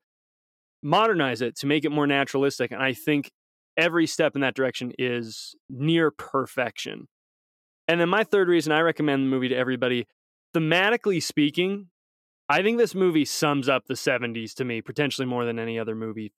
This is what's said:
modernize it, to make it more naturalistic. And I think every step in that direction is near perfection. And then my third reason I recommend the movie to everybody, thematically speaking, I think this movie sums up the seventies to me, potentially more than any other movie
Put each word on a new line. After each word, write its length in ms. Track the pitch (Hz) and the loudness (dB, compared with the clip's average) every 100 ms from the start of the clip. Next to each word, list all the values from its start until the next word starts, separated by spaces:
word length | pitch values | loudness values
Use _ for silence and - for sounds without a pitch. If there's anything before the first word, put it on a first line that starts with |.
| _ _ _ _ _ _ _ _ | _ _ _ _ _ _ _ _
modernize 600 | 147 185 226 180 135 117 | 0 2 4 2 0 0
it, 160 | 120 - | -4 -2
to 100 | 139 | 0
make 160 | 151 | 0
it 80 | 147 | 0
more 160 | 147 143 | 0 2
naturalistic. 640 | 139 135 135 139 - 120 | 2 0 0 0 0 -4
And 100 | 113 | -2
I 120 | 131 | -2
think 360 | 120 151 147 - _ _ _ _ - | -2 0 0 -2 _ _ _ _ 0
every 320 | 160 170 160 | 2 2 0
step 280 | - 151 143 | 2 0 0
in 60 | |
that 140 | 131 135 | -2 0
direction 380 | 131 - 123 - | -2 -2 -8 -4
is 560 | 127 120 113 - - - - | -4 -4 -6 -12 -16 -18 -14
near 420 | 131 151 165 156 | -4 2 4 2
perfection. 960 | - - 135 123 - 120 - 117 107 - _ _ _ _ _ _ _ - | 0 -4 -2 -2 -2 -4 -4 -10 -10 -14 _ _ _ _ _ _ _ 0
And 100 | 170 | 2
then 80 | 170 | 2
my 160 | 202 | 2
third 240 | 214 202 180 | 2 2 4
reason 240 | 175 151 | 2 2
I 80 | 151 | 2
recommend 460 | 165 156 151 139 135 | 2 0 0 0 0
the 40 | |
movie 200 | 131 127 | 0 0
to 80 | 127 | 0
everybody, 500 | 127 123 127 123 - _ _ _ _ 170 | -2 0 0 -2 -4 _ _ _ _ -2
thematically 640 | 160 175 202 233 214 170 | 2 2 2 0 0 -2
speaking, 680 | - 156 147 175 185 202 185 _ _ _ _ _ - | -2 0 0 2 -2 -4 -10 _ _ _ _ _ 0
I 160 | 151 | 2
think 140 | 202 233 | 2 2
this 180 | 214 185 | 2 2
movie 300 | 180 156 123 | 2 2 0
sums 420 | - 151 143 127 | 0 0 0 2
up 200 | 127 - | 0 -2
the 100 | 127 | -4
seventies 560 | 143 123 120 113 110 | -2 -2 -2 -6 -8
to 100 | - | -8
me, 180 | 127 113 | -6 -6
potentially 460 | 113 131 143 - 127 | -6 -4 -2 -2 -4
more 160 | 123 | -2
than 160 | 120 117 | -2 -4
any 180 | 113 113 | -4 -6
other 160 | 110 | -6
movie 380 | 110 113 110 104 | -6 -8 -8 -10